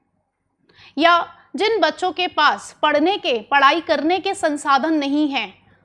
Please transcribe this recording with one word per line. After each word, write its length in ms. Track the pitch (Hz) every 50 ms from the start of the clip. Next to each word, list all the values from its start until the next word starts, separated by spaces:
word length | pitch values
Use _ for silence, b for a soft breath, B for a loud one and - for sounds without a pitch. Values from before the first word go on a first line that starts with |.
| _ _ _ _ _ _ _ _ _ _ _ _ _ b b b b b b -
या 400 | 294 330 349 339 339 - - - _ _ -
जिन 240 | - 381 440 453 427
बच्चों 320 | 330 311 302 - - 370
के 160 | - - 359 359
पास 480 | - - 302 285 220 202 - - - -
पढ़ने 360 | - 302 294 294 294 349 403 403
के, 240 | 403 349 262 226
पढ़ाई 400 | 208 - - 285 277 277 294 339
करने 380 | 311 - 320 285 269 320 359 392
के 140 | - 392 392
संसाधन 600 | - - 320 294 294 - 302 277 277 247 320 320
नहीं 340 | 311 285 277 277 294 302 294
हैं, 500 | 269 254 220 185 190 _ _ _ _ _ _